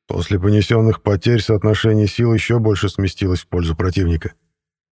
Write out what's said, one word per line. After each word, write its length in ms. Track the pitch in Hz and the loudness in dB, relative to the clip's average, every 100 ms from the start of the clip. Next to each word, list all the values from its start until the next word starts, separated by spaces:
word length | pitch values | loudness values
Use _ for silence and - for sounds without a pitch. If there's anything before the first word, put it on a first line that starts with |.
| - | -10
после 340 | - 82 101 | -8 -4 0
понесённых 600 | 98 107 95 117 110 107 | 2 2 2 2 2 0
потерь 400 | - 101 120 117 | 0 0 2 0
соотношение 640 | - 104 107 107 113 107 104 | 2 0 0 0 2 2 0
сил 260 | - 117 | 0 0
ещё 260 | 113 - 117 | 0 0 0
больше 300 | 110 98 98 | 0 0 -2
сместилось 520 | - 98 - 95 90 | -2 -4 -2 -2 -4
в 80 | - | -4
пользу 280 | 90 82 80 | -4 -4 -2
противника. 560 | 92 95 87 80 - - _ _ _ _ _ | -2 -2 0 -2 -6 -14 _ _ _ _ _